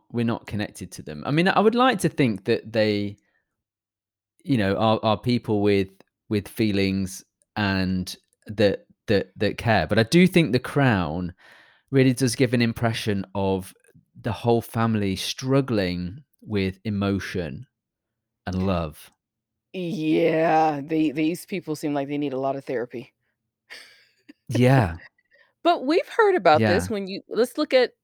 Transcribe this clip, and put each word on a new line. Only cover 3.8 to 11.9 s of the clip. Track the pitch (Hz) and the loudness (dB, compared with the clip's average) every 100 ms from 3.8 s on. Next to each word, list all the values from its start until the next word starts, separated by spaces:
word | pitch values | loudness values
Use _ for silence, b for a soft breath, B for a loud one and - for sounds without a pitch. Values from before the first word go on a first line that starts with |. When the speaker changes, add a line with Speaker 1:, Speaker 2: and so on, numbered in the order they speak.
| _ _ _ _ _ _ | _ _ _ _ _ _
Speaker 1:
you | 180 127 | -2 0
know, | 98 98 | 0 0
are, | 110 107 | 2 0
are | 110 104 | 0 -2
people | 123 120 - 104 | 0 -2 0 0
with, | 104 101 95 _ _ _ - | 2 2 0 _ _ _ -4
with | 110 98 | -4 -4
feelings | - 110 101 98 98 95 - - _ _ - | -2 0 2 0 0 -4 -8 -18 _ _ -4
and | 101 95 92 92 90 - _ _ - | -2 0 0 -2 -6 -12 _ _ -12
that, | 104 101 - _ _ - | 0 0 0 _ _ -2
that, | 98 - - | -2 -2 -4
that | 104 - | -4 -2
care, | 117 104 80 | 0 2 2
but | 101 | 0
I | |
do | 113 170 180 | 2 4 4
think | 180 156 | 4 2
The | 123 | 0
Crown | - 143 135 101 82 85 90 - b b b b b | -2 0 2 2 0 -4 -6 -10 b b b b b